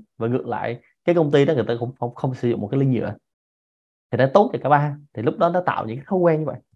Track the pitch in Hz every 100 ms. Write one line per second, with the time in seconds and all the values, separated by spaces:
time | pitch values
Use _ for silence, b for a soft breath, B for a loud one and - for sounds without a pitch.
0 | - - 117 127 - 107 113 123 b _
1 | - 170 147 147 143 143 107 117 120 -
2 | 120 - 135 123 120 110 101 139 139 113
3 | 98 101 _ _ _ _ _ _ _ _
4 | _ 113 135 202 208 - 131 143 147 143
5 | - - 123 156 170 180 180 - 110 127
6 | - 190 170 156 156 - -